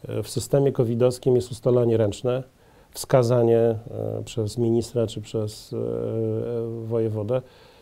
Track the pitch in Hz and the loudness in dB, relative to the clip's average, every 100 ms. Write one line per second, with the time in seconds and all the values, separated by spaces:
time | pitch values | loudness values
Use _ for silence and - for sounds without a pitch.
0 | - 113 107 - - 143 139 135 117 117 | -6 -8 -6 -8 0 2 2 2 0 4
1 | 123 127 - 123 123 - 131 123 120 113 | 2 2 2 2 2 -4 2 4 4 2
2 | 107 95 127 127 131 _ _ _ _ - | 2 0 -4 -4 -6 _ _ _ _ -14
3 | - 135 117 123 117 117 117 110 - 104 | 2 4 6 4 6 6 4 0 -6 -8
4 | 110 110 107 - 104 120 117 117 113 120 | -6 -6 -6 -6 -4 -2 2 2 0 -2
5 | 110 110 104 113 107 107 - 113 117 117 | -2 -4 -6 -4 -6 -8 -10 -6 -4 -4
6 | 117 113 110 110 117 120 117 117 113 117 | -4 -2 -2 -2 -4 -6 -6 -8 -4 0
7 | 113 107 104 127 123 - - - | 0 -2 -2 -2 -4 -20 -20 -20